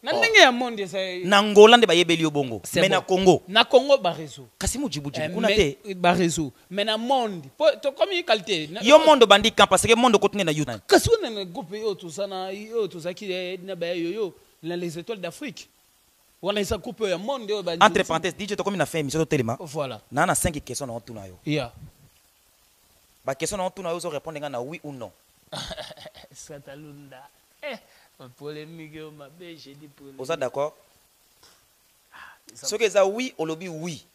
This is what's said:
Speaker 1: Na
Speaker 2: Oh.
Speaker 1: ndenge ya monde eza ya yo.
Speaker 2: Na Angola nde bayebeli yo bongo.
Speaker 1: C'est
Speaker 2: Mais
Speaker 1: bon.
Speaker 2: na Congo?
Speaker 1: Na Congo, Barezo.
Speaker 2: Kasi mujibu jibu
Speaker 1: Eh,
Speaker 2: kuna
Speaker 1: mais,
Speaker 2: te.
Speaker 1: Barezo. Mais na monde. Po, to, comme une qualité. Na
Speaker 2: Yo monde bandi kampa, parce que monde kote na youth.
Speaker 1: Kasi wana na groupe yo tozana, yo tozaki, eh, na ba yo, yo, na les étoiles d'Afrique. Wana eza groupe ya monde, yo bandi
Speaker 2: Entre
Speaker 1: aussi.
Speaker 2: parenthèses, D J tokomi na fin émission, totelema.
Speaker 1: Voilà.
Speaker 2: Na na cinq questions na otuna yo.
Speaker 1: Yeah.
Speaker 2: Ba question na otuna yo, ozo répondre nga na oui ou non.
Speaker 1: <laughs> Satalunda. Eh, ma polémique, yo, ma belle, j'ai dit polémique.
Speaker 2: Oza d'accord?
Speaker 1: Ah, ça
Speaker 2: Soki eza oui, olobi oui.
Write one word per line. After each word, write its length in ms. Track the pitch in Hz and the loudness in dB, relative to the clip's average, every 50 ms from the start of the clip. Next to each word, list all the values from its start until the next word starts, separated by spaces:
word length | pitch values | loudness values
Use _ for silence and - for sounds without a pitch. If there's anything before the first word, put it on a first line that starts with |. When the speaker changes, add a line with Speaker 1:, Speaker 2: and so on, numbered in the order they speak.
Speaker 1:
Na 120 | - 240 - | -4 -2 -2
Speaker 2:
Oh. 60 | - | 0
Speaker 1:
ndenge 200 | - 453 453 427 | 0 4 6 6
ya 140 | 359 269 240 | 6 6 6
monde 300 | 240 254 247 233 208 196 | 0 -6 -6 -6 -8 -10
eza 160 | 185 165 196 | -8 -6 -8
ya 100 | 190 185 180 | -8 -6 -8
yo. 120 | 180 185 | -8 -2
Speaker 2:
Na 120 | 175 208 202 | 2 4 4
Angola 380 | 208 214 208 196 208 220 233 | 4 6 10 10 12 12 12
nde 100 | 240 226 | 8 8
bayebeli 360 | 196 165 175 175 165 170 160 160 | 6 4 4 4 2 2 0 0
yo 80 | 156 | -2
bongo. 300 | 147 143 139 127 113 101 - | 0 0 -2 -2 -4 -8 -10
Speaker 1:
C'est 160 | - - - | -6 0 0
Speaker 2:
Mais 80 | 180 190 | 2 2
Speaker 1:
bon. 60 | 190 | 2
Speaker 2:
na 60 | 185 | 0
Congo? 420 | - - 185 185 190 185 170 - - - | 0 0 0 4 6 6 6 6 2 0
Speaker 1:
Na 160 | 185 220 247 | 2 2 2
Congo, 340 | - - 254 254 285 285 269 | 6 6 4 6 6 2 2
Barezo. 480 | 190 175 151 139 160 147 - - 135 117 _ _ | 2 -2 -4 -4 -12 -14 -14 -18 -20 -20 _ _
Speaker 2:
Kasi 200 | - 190 - 233 | -6 -6 -4 -4
mujibu 320 | 294 233 135 147 143 143 | -6 -6 -6 -6 -10 -8
jibu 140 | 139 165 156 | -8 -6 -8
Speaker 1:
Eh, 40 | 156 180 | -6 -4
Speaker 2:
kuna 140 | 214 226 214 | -2 0 0
Speaker 1:
mais, 80 | 196 214 190 147 135 - _ | 2 4 2 2 0 -6 _
Speaker 2:
te. 120 | 208 196 | -12 -10
Speaker 1:
Barezo. 580 | 180 175 175 175 175 185 170 160 - 160 135 - _ _ _ | 0 2 2 2 4 2 0 0 -2 -6 -8 -8 _ _ _
Mais 140 | 180 196 202 | -6 -6 -4
na 120 | 220 220 | -4 -4
monde. 520 | 220 226 240 277 269 240 220 196 175 143 131 _ | -6 -2 -2 0 0 0 -2 -6 -10 -14 -16 _
Po, 80 | _ 294 311 277 220 - | _ 2 2 2 2 -4
to, 80 | - 269 | -6 -2
comme 200 | - 330 392 392 | -2 -2 -2 0
une 100 | 349 349 | -4 0
qualité. 460 | - 226 214 180 - 208 165 156 147 | 0 -2 -2 0 -4 -4 -4 -4 -6
Na 120 | 160 208 190 | -10 -4 4
Speaker 2:
Yo 160 | 226 285 311 320 | 8 8 8 8
monde 200 | 311 302 277 240 | 8 6 6 8
bandi 240 | 202 202 202 208 226 | 6 6 6 6 0
kampa, 200 | - - 208 - | 4 4 4 4
parce 120 | 196 185 - | 4 2 4
que 80 | 208 226 | 2 2
monde 200 | 226 240 254 226 196 | 4 4 4 4 4
kote 160 | - 202 - | 2 2 -2
na 160 | 208 196 165 151 | 0 -2 -2 -2
youth. 160 | 151 151 131 117 104 _ | -4 -4 -6 -6 -12 _
Speaker 1:
Kasi 240 | _ 392 339 - 440 | _ 4 4 8 8
wana 200 | 466 440 392 277 | 6 6 6 -4
na 140 | 220 208 196 | -8 -8 -10
groupe 280 | 185 170 220 233 160 190 214 | -10 -10 -12 -12 -12 -12 -8
yo 140 | 214 220 196 | -6 -6 -6
tozana, 580 | - 190 175 151 160 196 196 196 190 185 190 196 | -6 -10 -16 -10 -8 -8 -8 -8 -8 -8 -10 -10
yo 340 | 202 208 220 226 233 214 | -12 -14 -8 -4 -4 -4
tozaki, 460 | 185 - 175 151 175 185 185 208 202 180 | -4 -6 -10 -10 -10 -10 -10 -10 -8 -8
eh, 260 | 185 185 180 185 185 175 | -6 -6 -8 -10 -12 -10
na 100 | 190 196 | -12 -10
ba 120 | 180 170 | -8 -6
yo, 240 | 170 180 180 165 170 | -6 -4 -4 -4 -6
yo, 240 | 185 220 220 180 - - _ _ _ _ - | -4 -6 -6 -8 -8 -14 _ _ _ _ -10
na 140 | 160 175 | -8 -8
les 200 | 175 180 175 151 170 | -6 -6 -8 -8 -10
étoiles 220 | 170 - - 208 | -10 -10 -12 -10
d'Afrique. 480 | 175 170 165 - 302 277 160 - - _ _ _ _ _ _ _ _ _ _ _ _ _ _ _ | -10 -12 -12 -10 -12 -12 -12 -14 -20 _ _ _ _ _ _ _ _ _ _ _ _ _ _ _
Wana 200 | - 180 208 208 | -6 -4 -2 -2
eza 180 | 202 - 226 202 | -2 -2 -4 -6
groupe 220 | 165 240 214 - 220 196 | -6 -12 -10 -6 -4 -2
ya 100 | 180 165 | -2 -4
monde, 300 | 190 226 277 262 226 196 | -4 -6 -8 -8 -6 -6
yo 120 | 214 208 190 | -6 -6 -4
bandi 220 | 175 170 170 190 | -6 0 4 4
Speaker 2:
Entre 160 | 214 175 202 185 | 4 4 2 -2
Speaker 1:
aussi. 60 | - | -2
Speaker 2:
parenthèses, 280 | 165 160 160 185 165 | -4 -4 -4 -4 -6
D 100 | - 202 | -6 -8
J 80 | 196 208 | -8 -6
tokomi 200 | - 180 196 202 | -4 -4 -4 -2
na 100 | 185 151 | -2 -4
fin 120 | - - 165 | -4 -2 -6
émission, 180 | 151 139 127 160 | -6 -4 -2 -2
totelema. 380 | 160 - - 147 123 113 117 139 | -2 0 0 0 0 -2 -4 -8
Speaker 1:
Voilà. 420 | 190 160 127 156 147 131 120 107 _ _ - | -10 -12 -8 -8 -8 -8 -8 -12 _ _ -2
Speaker 2:
Na 140 | 131 160 | -2 0
na 80 | 185 151 | 0 0
cinq 260 | - - 185 160 147 - | -2 -2 -4 -6 -6 -12
questions 220 | - 123 - 143 | -12 -12 -10 -10
na 60 | 131 113 | -10 -10
otuna 340 | 117 - - 120 110 98 | -12 -14 -14 -18 -16 -16
yo. 120 | 95 92 90 _ | -18 -20 -14 _
Speaker 1:
Yeah. 280 | 151 147 151 131 120 - - - - _ _ _ _ _ _ _ _ _ _ _ _ _ _ _ _ _ _ _ _ _ _ _ _ _ _ _ | -4 -4 -4 -4 -8 -12 -20 -20 -20 _ _ _ _ _ _ _ _ _ _ _ _ _ _ _ _ _ _ _ _ _ _ _ _ _ _ _
Speaker 2:
Ba 100 | - 139 | -10 -8
question 240 | - - 151 - 202 | -6 -6 -6 -6 -4
na 80 | 185 | -6
otuna 240 | 185 - - 190 170 | -6 -8 -8 -8 -8
yo, 60 | 170 | -8
ozo 120 | 175 165 175 | -6 -6 -8
répondre 280 | 151 143 _ 165 160 147 | -8 -8 _ -10 -14 -10
nga 100 | 143 147 | -10 -8
na 120 | 135 120 | -8 -8
oui 200 | 120 131 160 175 _ | -8 -10 -12 -14 _
ou 80 | 151 143 | -14 -14
non. 180 | 131 117 101 _ _ _ _ _ _ _ _ | -14 -16 -16 _ _ _ _ _ _ _ _
Speaker 1:
<laughs> 800 | - - - - - - 151 - - - - - _ - - - - | -14 -14 -12 -12 -12 -14 -14 -18 -18 -20 -20 -20 _ -20 -20 -20 -20
Satalunda. 960 | - - - 156 139 135 143 139 143 156 151 143 143 147 139 135 127 135 143 _ _ _ _ _ _ - | -20 -20 -20 -20 -20 -18 -20 -20 -20 -20 -20 -20 -20 -20 -20 -20 -20 -20 -20 _ _ _ _ _ _ -14
Eh, 140 | 294 254 - _ _ _ _ _ _ _ _ | -14 -14 -14 _ _ _ _ _ _ _ _
ma 100 | 143 127 | -20 -20
polémique, 680 | 123 _ 143 147 151 151 151 156 165 165 160 156 151 | -20 _ -16 -14 -14 -14 -16 -18 -18 -20 -20 -18 -18
yo, 160 | 156 156 156 | -18 -18 -18
ma 180 | 151 151 143 135 | -20 -20 -20 -20
belle, 300 | 143 170 185 175 170 156 | _ -20 -20 -20 -20 -20
j'ai 160 | 127 131 143 | -20 -20 -20
dit 140 | 143 156 147 | -20 -20 -20
polémique. 320 | 139 _ 143 139 135 135 | _ _ -20 -20 -16 -16
Speaker 2:
Oza 160 | 135 131 165 | -10 -8 -8
d'accord? 380 | 160 139 123 - 139 139 151 - _ _ _ _ _ _ _ _ _ _ _ _ _ _ _ _ _ _ _ _ _ _ _ _ _ _ _ _ | -6 -6 -8 -6 -6 -6 -6 -8 _ _ _ _ _ _ _ _ _ _ _ _ _ _ _ _ _ _ _ _ _ _ _ _ _ _ _ _
Speaker 1:
Ah, 40 | - - - - _ _ _ - | -20 -20 -20 -20 _ _ _ -20
ça 120 | - - | -12 -10
Speaker 2:
Soki 180 | 139 208 214 233 | -8 -4 -2 -2
eza 200 | 214 185 202 190 | 0 2 2 2
oui, 280 | 196 202 226 254 262 - _ | 2 2 -2 -6 -8 -6 _
olobi 300 | 160 160 160 160 180 185 | -6 -6 -6 -8 -10 -12
oui. 360 | 165 156 160 180 165 - - _ _ | -10 -10 -10 -10 -10 -12 -16 _ _